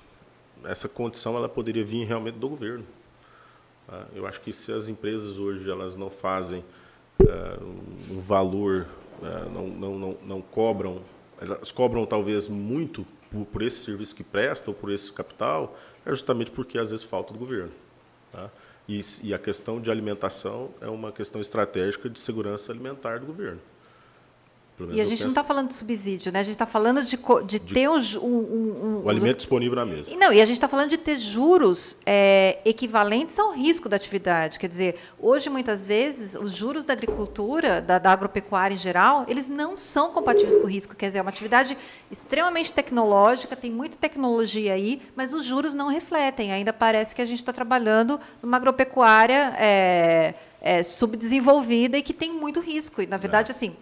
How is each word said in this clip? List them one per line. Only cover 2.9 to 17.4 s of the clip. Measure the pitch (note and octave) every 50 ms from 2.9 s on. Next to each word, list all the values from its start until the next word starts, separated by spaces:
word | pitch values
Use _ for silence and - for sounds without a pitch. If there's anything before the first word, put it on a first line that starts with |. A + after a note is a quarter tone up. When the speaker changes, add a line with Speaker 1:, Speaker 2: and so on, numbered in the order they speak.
| - _ _ _ _ _ _ _ _ - - - _ _ _ _ _ _ _ -
Speaker 1:
Tá? | F#2 F2+ G2+ - -
Eu | F#2+ G2 F#2+
acho | G2 -
que | - -
se | G#2+ - - - A2
as | A2 A2 A2
empresas | A2 G2 - G#2 G#2+ A2 G#2+ G#2 G2 G2
hoje | G2+ G2 G2 F#2+ F#2+ F#2+
elas | F#2+ F#2 F#2+ F#2 F2+
não | F#2+ G2 G2
fazem, | - - - F#2+ F#2+ F#2+ F#2 F2 F2+ F2+ F2+ - - - - - _ _ _ _ _ _ -
é, | - F#2 F2+ F2+ F2+ F2+ F#2 F#2+ F#2+ F#2 F#2 F#2 F#2+ F#2+ F2+ F2+ -
um | F#2+ F#2+
valor, | F#2 F#2 G#2 F#2+ F#2+ F#2+ F#2 G2 G#2 G2+ F#2+ F#2 F2 D#2+ - - - - - - E2
é, | E2 E2+ E2+ E2+ E2+
não, | F2+ F2+ F#2 F#2+
não, | F2+ F2+ F#2+ G2 G2 G2
não, | F#2+ F#2+ F#2 -
não | - G2 G2 F#2+
cobram, | F#2 - - - A2 A2+ A2 G2 F#2+ F#2+ F2 F#2 F2+ - - - - _ _ -
elas | - F#2 G2 - - -
cobram | - - B2+ B2 A2+ A#2 A2
talvez | G2+ A#2 G#2+ G2+ G2+ G#2+ G#2 G2+ G#2+
muito | G#2 G2+ G2+ G#2 A#2+ D3+ E3 C#3 - - F#2+ - - _ _ _
por, | - G#2+ G2+
por | - - A#2
esse | A2 B2 B2 - -
serviço | - G#2 G2 G#2+ - -
que | - F#2
presta | - - G2 A2 C#3 D3+ D3+ - -
ou | C3+
por | - - G2+
esse | G2+ G2 - - -
capital, | - - - - _ G#2+ B2 D3 D#3+ C#3+ - - - - - - - _
é | -
justamente | D3 B2+ - - C3 A#2+ A#2 A2+
porque | - - B2+ - - A#2+
às | A#2 G#2+
vezes | G#2+ A2 -
falta | - - F#2 F#2+ -
do | G#2+
governo. | A2